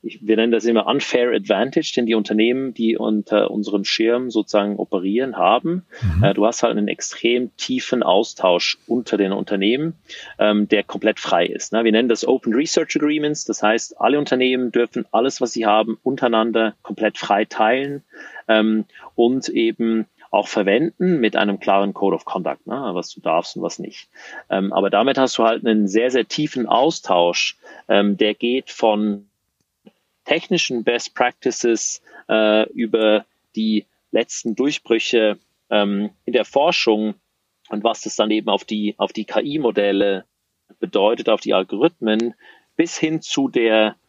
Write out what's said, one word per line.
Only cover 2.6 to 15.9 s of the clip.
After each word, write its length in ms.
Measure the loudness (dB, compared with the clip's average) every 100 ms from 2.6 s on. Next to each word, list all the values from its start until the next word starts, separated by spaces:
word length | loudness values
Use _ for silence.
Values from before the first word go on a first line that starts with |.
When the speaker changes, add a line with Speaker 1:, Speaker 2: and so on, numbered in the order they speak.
| -4
Speaker 1:
die 240 | -2 -2 0
unter 540 | 0 -2 0 2 2
unserem 320 | -2 -2 -2
Schirm 460 | -2 0 0 0 0
sozusagen 460 | -4 0 0 0 -4
operieren, 600 | -4 -4 -2 -2 -4 0
haben. 480 | 2 2 0 -4 -6 -6 -4 0
Speaker 2:
Mhm. 40 |
Speaker 1:
Äh, 120 | 0
du 120 | 2 0
hast 160 | 2
halt 140 | -2 0
einen 100 | -2
extrem 640 | -4 -8 -4 0 0 -2 -8
tiefen 480 | -6 -6 -2 -2
Austausch 760 | 2 2 0 0 2 2 0 -6 -4
unter 300 | -4 -2 0
den 160 | 0
Unternehmen, 640 | 0 -4 -2 0 0 -2 -8 _ -20 -20 -2
ähm, 300 | 2 2 2
der 160 | 0
komplett 340 | -2 -4 -2 -2
frei 280 | -2 0 0
ist, 260 | -4 -4
ne? 100 | 0
Wir 80 | 2
nennen 180 | 2 2
das 160 | 0
Open 300 | 0 0 0
Research 400 | -2 0 0 0
Agreements. 500 | -2 0 0 -2 -4
Das 160 | -6 -2
heißt, 400 | 0 0 -2 -2
alle 200 | 0 0
Unternehmen 500 | 0 0 2 0 0
dürfen 340 | 0 0 -2 -2
alles, 300 | 0 0 -2
was 120 | -4
sie 140 | 0 2
haben, 320 | 2 2